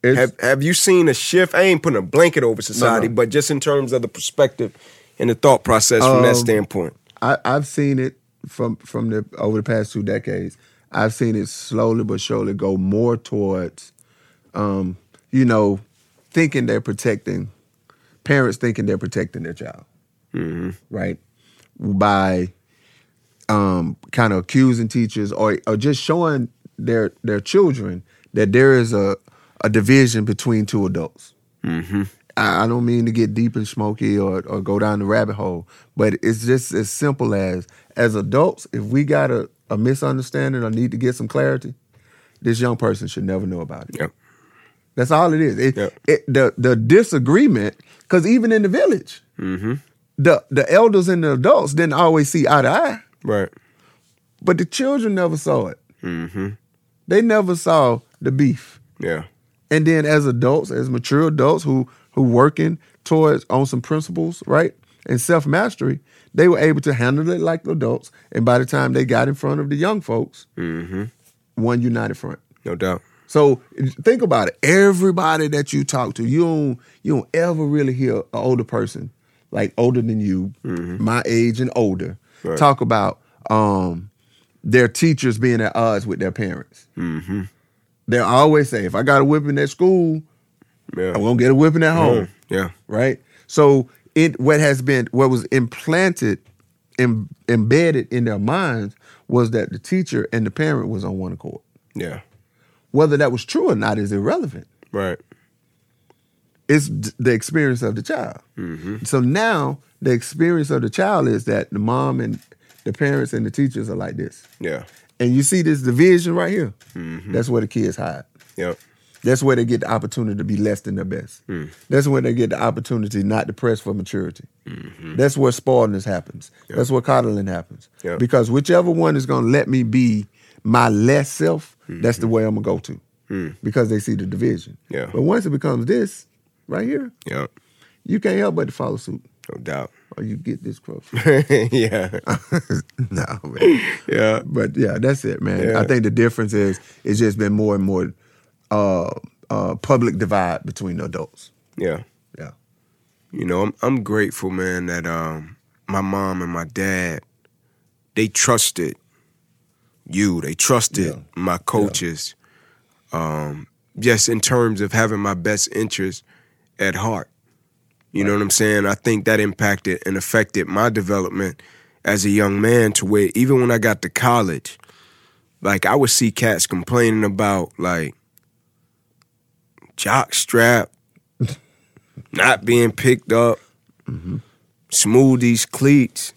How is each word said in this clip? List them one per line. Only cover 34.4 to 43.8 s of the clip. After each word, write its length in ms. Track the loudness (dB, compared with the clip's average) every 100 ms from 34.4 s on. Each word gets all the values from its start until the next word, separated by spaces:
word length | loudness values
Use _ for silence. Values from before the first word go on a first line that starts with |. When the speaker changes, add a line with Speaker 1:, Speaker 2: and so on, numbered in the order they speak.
| -6
Speaker 1:
or 140 | -6
go 180 | -2 0
down 220 | 0 0
the 40 |
rabbit 300 | 0 0 0
hole, 320 | -4 -6 -8 -12 -20 _ 0
but 180 | 0 2
it's 240 | -2 -2 0
just 260 | 0 0
as 180 | -4 -4
simple 440 | -2 -2 -2 -2
as, 320 | -2 -2 -6 -10 _ _ 0
as 180 | 0
adults, 520 | 0 0 2 2 -2 -10
if 100 | -8
we 200 | -2 -2
got 260 | 2 0 0
a, 200 | -2 -6 _ _
a 80 | -2
misunderstanding 840 | 0 0 -2 -4 -6 -4 -4 -2
or 80 | -4
need 220 | -2 -2
to 40 | -2
get 180 | -4 -2
some 120 | -4
clarity, 460 | -2 -2 -2 -8 -16 _ _ _ _ _ _
this 200 | -2 0
young 160 | 0 0
person 320 | -2 -2 -6
should 160 | -6
never 220 | -4 -4 -4
know 140 | -6
about 280 | -10 -12